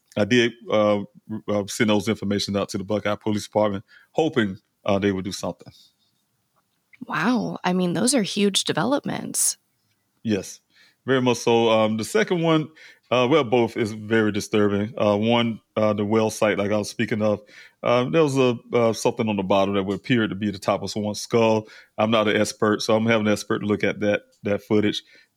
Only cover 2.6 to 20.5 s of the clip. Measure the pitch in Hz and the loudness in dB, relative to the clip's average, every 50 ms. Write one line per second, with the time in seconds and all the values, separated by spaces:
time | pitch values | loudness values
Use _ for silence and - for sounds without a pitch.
2.6 | 95 - - 98 92 98 107 101 - 104 104 - - 110 107 101 - - - 107 | -4 -4 -6 -8 -6 -4 -4 -4 -2 -4 -4 -4 -4 -4 -4 -4 -4 -4 0 0
3.6 | 107 104 98 98 - _ - - _ _ - - 165 156 160 127 110 98 92 - | 0 0 -2 -4 -10 _ -20 -20 _ _ -2 0 0 0 2 0 0 -2 -2 -8
4.6 | _ _ _ _ - - 101 98 101 101 95 95 92 101 - - - 90 - - | _ _ _ _ -4 -2 0 0 0 0 -2 -2 -6 -8 -8 -8 -8 -10 -10 -12
5.6 | - - - - - _ _ _ _ _ _ _ _ _ _ _ _ _ _ _ | -16 -20 -20 -20 -20 _ _ _ _ _ _ _ _ _ _ _ _ _ _ _
6.6 | _ _ _ _ _ _ _ - - - - 151 170 240 254 214 170 170 - - | _ _ _ _ _ _ _ -18 -12 -8 -6 -2 0 0 0 0 -2 -4 -6 -4
7.6 | - 180 180 185 185 175 170 - 226 262 285 240 196 - - 196 202 202 190 - | -2 -2 0 0 0 -2 0 0 0 0 2 0 0 -2 -2 0 0 2 2 0
8.6 | - - - 156 180 240 285 277 - 185 - - - - - - - - - _ | 0 0 -2 -2 0 0 -2 -2 -4 -4 -8 -8 -8 -8 -4 -2 -2 -2 -4 _
9.6 | _ _ _ _ _ _ _ _ _ _ _ _ - 113 104 95 87 - - - | _ _ _ _ _ _ _ _ _ _ _ _ -4 -2 -2 -2 -4 -8 -16 -20
10.6 | _ _ _ _ _ _ _ _ - 123 131 131 127 123 117 - - 120 117 117 | _ _ _ _ _ _ _ _ -2 0 0 2 2 2 0 0 2 2 4 4
11.6 | 117 113 110 110 110 110 110 110 107 - - 220 208 - 185 170 165 165 160 156 | 4 4 4 4 4 2 0 -2 -4 -2 0 0 0 0 0 0 2 2 2 2
12.6 | 151 - - - - - - _ _ - 117 123 123 120 160 151 135 104 127 123 | 0 -2 -10 -20 -20 -20 -20 _ _ -2 0 2 2 4 4 2 2 2 2 2
13.6 | 117 107 - 113 113 104 110 110 107 104 113 113 107 107 98 104 - - - 107 | 2 2 0 -2 -4 -4 -4 -8 -4 0 2 2 2 2 0 -2 -4 0 0 2
14.6 | 104 101 101 101 104 113 - - 110 104 104 104 110 117 117 120 120 117 107 - | 2 2 2 0 -2 -4 -2 0 2 2 2 2 2 2 2 2 2 0 -4 -6
15.6 | _ _ - 110 107 107 104 104 104 101 113 113 110 110 - - 113 104 92 95 | _ _ -2 0 0 0 0 0 0 0 2 2 2 0 0 0 0 0 2 0
16.6 | 101 101 107 107 101 - - - 113 104 120 104 107 107 104 101 - _ - - | 0 -2 -2 -2 -4 -4 -6 -6 -4 -4 -2 0 0 0 0 -2 -6 _ -20 -20
17.6 | - - _ - - 117 120 123 127 147 156 165 156 143 135 135 127 123 120 120 | -20 -20 _ -6 -2 0 2 2 0 0 2 2 2 2 2 2 2 2 2 -2
18.6 | - - - 120 117 113 104 - - 123 - - 113 110 104 98 92 92 101 98 | -6 -2 0 2 2 2 0 0 -2 -2 0 0 -2 -2 -2 -2 0 2 2 2
19.6 | 98 98 101 98 92 101 98 90 - - 131 113 107 95 92 98 107 101 | 2 2 0 -2 -2 -2 -4 -6 -2 -2 0 0 0 -2 -4 -4 -6 -6